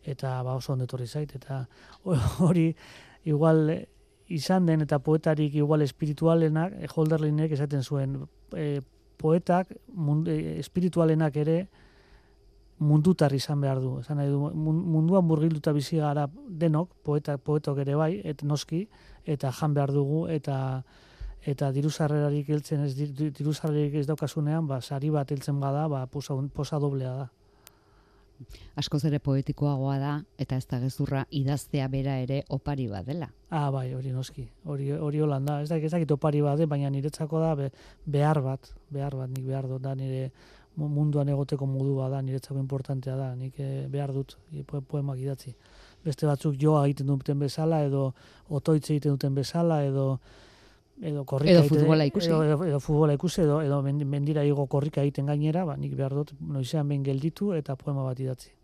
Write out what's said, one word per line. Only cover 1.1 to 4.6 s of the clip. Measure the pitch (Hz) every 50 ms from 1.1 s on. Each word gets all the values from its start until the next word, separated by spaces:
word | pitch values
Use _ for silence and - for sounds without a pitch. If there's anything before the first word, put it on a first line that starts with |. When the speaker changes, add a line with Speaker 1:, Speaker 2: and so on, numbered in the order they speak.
| - 151 151 143 -
Speaker 1:
eta | 135 - - 135 131 127 - _ - - - - - _
<laughs> | 185 175 127 104 - - - 180
hori | 156 180 170 160 165 156 - - - - - - - - _ _
igual, | 165 151 143 160 160 160 160 156 151
eh, | 165 - - - _ _ _ _ _ _ _ -
izan | 180 151 135 - 185 190